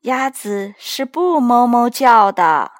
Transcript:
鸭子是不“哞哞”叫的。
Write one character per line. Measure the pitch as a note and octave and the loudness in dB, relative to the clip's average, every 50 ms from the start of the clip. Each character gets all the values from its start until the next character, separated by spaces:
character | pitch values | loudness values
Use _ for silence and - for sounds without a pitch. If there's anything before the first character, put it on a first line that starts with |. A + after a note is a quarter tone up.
| _ | _
鸭 | A3+ C4 C4 C4+ C4+ | -4 -4 -4 -4 -6
子 | C4 - - G#3 G3+ G3+ G3 G3+ G3+ | -6 -10 -10 -8 -8 -8 -8 -10 -14
是 | _ - - - - C4+ | _ -14 -14 -8 -8 -8
不 | B3+ - D#4 F4 F4+ E4+ D4+ | -8 -4 -4 -2 0 0 0
“哞 | B3+ A#3+ A#3+ A#3+ B3 | 2 2 2 2 2
哞” | A#3+ A#3+ A#3+ A#3+ A#3+ | 2 2 0 0 -2
叫 | A#3+ - C4 B3 A#3 A3+ G#3 G3 | -2 0 2 4 6 6 4 2
的。 | G3 - F3 E3 D#3 D3 G#2+ - - | 0 0 0 2 2 0 -2 -4 -10